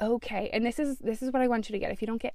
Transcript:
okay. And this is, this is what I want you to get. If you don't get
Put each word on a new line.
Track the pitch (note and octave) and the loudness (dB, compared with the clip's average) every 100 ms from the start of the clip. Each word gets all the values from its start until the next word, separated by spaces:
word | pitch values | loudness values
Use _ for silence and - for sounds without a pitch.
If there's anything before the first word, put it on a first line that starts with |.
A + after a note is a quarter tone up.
okay. | G#3+ A#3+ - G3+ G#3+ | 0 0 0 -4 -2
And | A3 A#3+ | 0 0
this | C#4 | 2
is, | C#4+ C4 | 0 0
this | A3+ A3 | -4 -2
is | C4 | 0
what | B3+ | 2
I | B3 | 4
want | A#3 G#3+ | 2 0
you | |
to | G#3 | -2
get. | - | -2
If | F#3+ | -2
you | A3 | -2
don't | A3+ | -2
get | B3 | -4